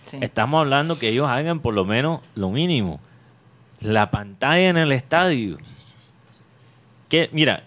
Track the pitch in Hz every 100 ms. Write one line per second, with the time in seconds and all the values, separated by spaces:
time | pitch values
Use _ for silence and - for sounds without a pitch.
0 | - 139 127 - 113 156 147 139 160 151
1 | 113 117 143 123 160 165 120 104 92 110
2 | 151 165 - - 95 117 175 147 95 80
3 | - - - _ _ _ _ _ 107 110
4 | 104 104 104 196 135 170 185 170 156 135
5 | - 165 180 139 104 73 - - - -
6 | - _ _ - _ _ - _ _ _
7 | _ 160 160 156 143 98